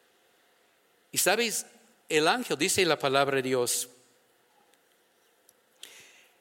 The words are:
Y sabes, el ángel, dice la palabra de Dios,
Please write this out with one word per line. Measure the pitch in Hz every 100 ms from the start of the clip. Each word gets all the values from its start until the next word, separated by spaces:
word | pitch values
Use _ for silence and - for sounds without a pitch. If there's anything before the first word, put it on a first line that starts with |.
| _ _ _ _ _ _ _ _ _ _ _
Y | -
sabes, | 180 208 233 - - - _ _ -
el | 160 160
ángel, | 233 247 147
dice | 180 -
la | 180 147
palabra | 139 139 139 135
de |
Dios, | 127 131 123 - - - _ _ _ _ _ _ _ _ _ _ _ _ _ _ _ _ _ _ - - - - _ _